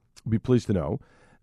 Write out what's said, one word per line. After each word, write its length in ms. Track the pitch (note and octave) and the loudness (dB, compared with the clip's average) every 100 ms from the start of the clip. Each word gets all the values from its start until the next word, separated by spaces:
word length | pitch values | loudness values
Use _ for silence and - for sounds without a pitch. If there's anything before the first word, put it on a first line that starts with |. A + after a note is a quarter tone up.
| _ - - | _ -14 -4
be 100 | G#2+ | -2
pleased 300 | - B2 - | 2 2 2
to 40 | |
know 280 | F#2+ C#2+ B2 - _ _ _ | -2 -2 -6 -10 _ _ _